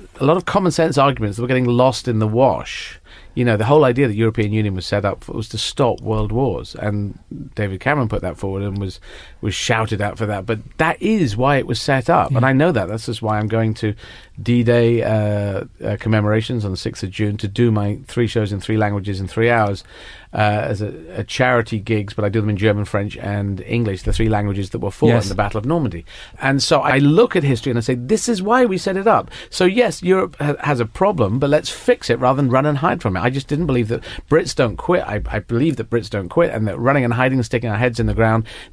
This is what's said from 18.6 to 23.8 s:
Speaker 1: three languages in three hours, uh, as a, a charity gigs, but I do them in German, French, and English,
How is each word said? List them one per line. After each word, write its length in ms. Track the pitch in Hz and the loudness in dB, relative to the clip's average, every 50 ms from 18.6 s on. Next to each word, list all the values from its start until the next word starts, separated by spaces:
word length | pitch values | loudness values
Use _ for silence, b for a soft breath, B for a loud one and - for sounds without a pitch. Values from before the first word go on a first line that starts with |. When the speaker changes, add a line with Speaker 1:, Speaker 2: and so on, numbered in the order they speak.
Speaker 1:
three 160 | - - 110 | -4 -2 0
languages 420 | 107 107 104 104 101 92 101 98 95 | 0 0 0 0 -2 -4 -4 -6 -6
in 100 | 98 87 | -6 -6
three 200 | - 117 113 117 | -2 0 2 2
hours, 340 | 120 117 107 101 101 92 - B B B B B B B B B B | 4 2 2 0 -2 -4 -8 B B B B B B B B B B
uh, 20 | - 107 104 104 107 - | 0 0 2 2 0 -2
as 160 | 69 - 95 107 | -2 -2 -4 -4
a, 100 | 101 - - - - - | -6 -8 -10 -14 -12 -8
a 80 | - 101 | -8 -8
charity 540 | - - - 127 127 123 120 113 - - 107 | -4 -2 0 2 2 4 2 0 0 -4 -6
gigs, 340 | 95 104 113 104 101 101 - | -2 -2 -2 -2 -2 -4 -4
but 100 | - 107 | -4 -2
I 40 | 104 | 0
do 100 | 95 113 | 0 0
them 100 | 104 107 | 0 0
in 60 | 104 | 0
German, 280 | 90 104 110 104 104 104 | 2 2 2 2 2 0
French, 300 | - - 104 101 104 - - | -2 -2 -4 -4 -4 -6 -8
and 420 | - 101 101 101 98 101 98 92 - | -6 -4 -4 -2 -2 -2 -4 -4 -6
English, 400 | - - 117 | -4 -2 -2